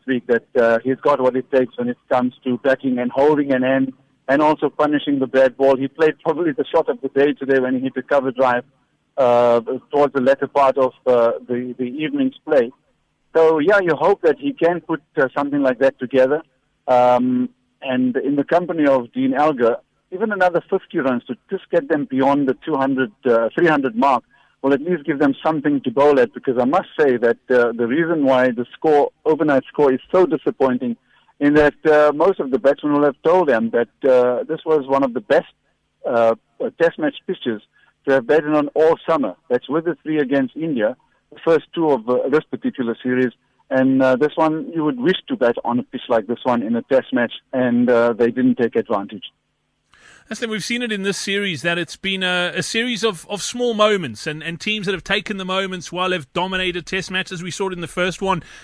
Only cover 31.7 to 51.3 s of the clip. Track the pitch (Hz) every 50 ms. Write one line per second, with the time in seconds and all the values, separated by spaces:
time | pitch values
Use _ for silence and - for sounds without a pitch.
31.7 | - _ - 160 151 151 151 151 143 147 165 196 190 - 170 135 127 123 101 135
32.7 | 139 - - 147 147 143 147 147 135 _ - 160 170 185 180 147 127 113 113 113
33.7 | 110 117 120 - _ _ - 135 127 127 123 123 123 120 - - 160 160 - 165
34.7 | 156 151 135 135 135 135 139 131 117 123 107 - 139 165 180 - _ _ _ _
35.7 | _ _ _ _ _ _ - - 131 117 117 113 113 110 _ _ _ - - -
36.7 | - - 165 165 - - 156 151 - - - - 190 - - 123 113 104 - _
37.7 | _ _ _ _ _ _ - - 135 135 117 117 147 160 151 147 151 151 147 147
38.7 | - - 156 160 160 - - - 165 156 131 101 90 - _ - 123 123 - -
39.7 | 135 160 160 175 160 - - 151 156 151 147 127 139 139 135 123 - 147 160 165
40.7 | 147 117 104 107 127 - _ _ _ _ _ _ - - - 165 165 151 - _
41.7 | - 170 165 156 143 123 110 117 127 123 127 139 127 156 156 _ - 123 - 127
42.7 | 117 - 127 117 113 - - 127 123 127 127 123 - _ _ _ _ _ _ -
43.7 | 135 131 131 135 135 131 131 131 131 120 147 151 - - 160 160 156 160 143 -
44.7 | 170 165 151 151 139 120 120 160 185 - - - 139 110 127 120 117 - - -
45.7 | 120 123 - - - 123 - - 123 113 107 - 120 - - 131 123 120 107 110
46.7 | 117 117 - - 135 131 123 - - 123 120 113 - - _ _ - 131 127 123
47.7 | 120 120 123 120 123 117 117 120 117 104 120 117 113 123 127 131 120 - 123 113
48.7 | - 117 110 - 110 101 101 101 - 98 - - _ _ _ _ _ _ _ _
49.7 | _ _ _ _ _ _ _ - - _ _ - 233 - 247 220 214 214 165 -
50.7 | 240 240 247 233 220 202 190 196 190 - - -